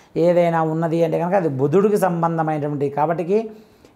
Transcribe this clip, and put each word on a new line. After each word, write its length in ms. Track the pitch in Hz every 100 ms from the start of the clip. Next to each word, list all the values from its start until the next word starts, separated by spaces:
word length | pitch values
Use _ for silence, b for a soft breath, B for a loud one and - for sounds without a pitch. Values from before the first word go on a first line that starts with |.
| B 156
ఏదైనా 460 | 170 175 170 165
ఉన్నది 420 | 160 160 165 165
అంటే 140 | 165 156
కనుక 160 | 170
అది 140 | 196 165
బుధుడికి 480 | 131 143 180 208 202
సంబంధమైనటువంటి 920 | 185 170 165 165 156 156 147 147 143
కాబట్టి 600 | 143 156 165 170 208 220 B B B B